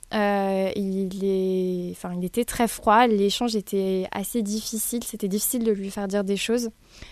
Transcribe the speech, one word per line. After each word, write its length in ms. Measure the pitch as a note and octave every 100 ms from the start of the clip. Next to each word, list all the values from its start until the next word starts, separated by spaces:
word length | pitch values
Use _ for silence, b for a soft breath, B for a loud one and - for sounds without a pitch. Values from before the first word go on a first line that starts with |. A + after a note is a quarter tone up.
| - A3
euh, 560 | G#3 G3+ G3 F#3+ F#3+ -
il 440 | G3 F#3+ F#3+ G3
est, 680 | G3 F#3+ F#3+ F#3 F#3 F3+ F3+
enfin, 220 | F3+ F3+ F3+
il 80 | F3+
était 200 | - A#3+
très 220 | - A#3
froid, 380 | - A#3 G#3+ B3
l'échange 500 | G#3 G3+ G3 A#3+ A3
était 520 | F#3+ G3 F#3+ F#3 F#3
assez 300 | - F#3+ A#3+
difficile, 600 | G3+ G#3+ - A3 - A#3+
c'était 240 | - G#3+ G3+
difficile 360 | G#3 - B3+
de 80 | A3+
lui 200 | G3+ G3
faire 160 | G#3 G3
dire 160 | G3+
des 140 | G3 G3
choses. 340 | - A#3 A3+ - B B B